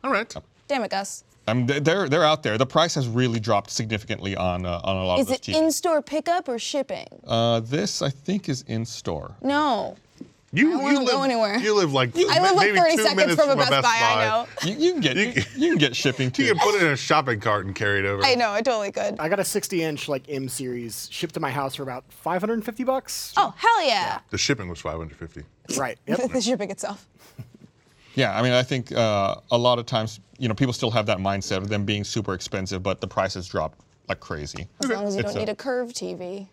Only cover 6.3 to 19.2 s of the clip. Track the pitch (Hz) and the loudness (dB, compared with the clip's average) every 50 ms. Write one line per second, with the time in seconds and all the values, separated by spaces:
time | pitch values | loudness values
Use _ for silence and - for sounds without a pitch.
6.3 | 339 359 359 - 240 233 - - - 285 269 - 190 120 62 - - - - - | -2 -2 -2 -4 -8 -6 -6 -4 -4 -4 -4 -4 -8 -10 -10 -16 -20 -20 -6 -2
7.3 | 117 113 117 117 117 117 113 113 135 156 208 202 - - 156 143 135 - - - | 0 2 2 2 2 0 -2 -2 -4 -2 -2 -2 -4 -2 -4 -4 -4 -6 -6 -4
8.3 | 185 202 - - 135 123 - - 113 113 113 - - - - 110 87 76 - - | -4 -4 -2 -4 -6 -6 -6 -8 -6 -6 -6 -8 -10 -10 -8 -8 -8 -6 -8 -12
9.3 | - - - 262 285 294 302 285 247 202 - - - - _ _ _ _ - - | -16 -6 -4 -2 0 0 2 0 0 -2 -4 -8 -10 -14 _ _ _ _ -20 -20
10.3 | _ _ _ _ - 156 262 320 359 277 277 277 285 277 262 247 247 277 269 269 | _ _ _ _ 2 2 4 4 4 2 2 2 2 4 4 2 2 2 2 2
11.3 | 247 233 220 202 202 240 226 214 214 208 185 151 139 135 127 123 - 330 370 - | 2 2 2 2 0 0 2 4 4 4 4 4 4 4 2 2 4 2 4 4
12.3 | 285 330 359 381 381 370 392 415 415 381 349 320 330 262 220 311 294 185 - - | 6 6 6 6 6 6 6 6 6 6 6 6 6 4 4 4 4 4 4 4
13.3 | - - 302 285 269 254 277 247 277 269 - 240 226 226 233 226 220 220 220 220 | 6 4 4 4 6 4 4 4 4 4 4 4 4 4 4 4 4 2 2 2
14.3 | 220 226 240 - - - - 165 214 294 311 359 359 311 202 139 123 170 208 233 | 0 0 -2 -4 -8 -6 -6 -6 -2 2 2 2 2 2 0 2 2 2 0 0
15.3 | 240 - - - - 262 277 339 311 190 139 139 - - - 143 127 - 131 127 | 0 -2 -2 -2 -2 0 2 2 4 4 2 2 2 0 0 0 0 2 -2 -2
16.3 | 127 - - 233 208 165 - 208 208 202 175 160 143 127 - - 156 151 143 131 | 0 0 2 2 2 4 4 2 4 4 4 2 2 0 0 2 2 2 2 2
17.3 | 120 104 - 110 104 104 92 98 95 - 113 101 101 101 98 98 101 98 - 269 | -2 -2 0 0 0 0 0 -4 -6 -2 0 0 0 2 0 0 -2 0 2 2
18.3 | 254 240 240 220 202 214 233 269 240 220 202 196 202 - 196 202 208 - | 2 2 2 0 0 -2 0 0 -2 -2 -4 -4 -4 -4 -4 -4 -4 -4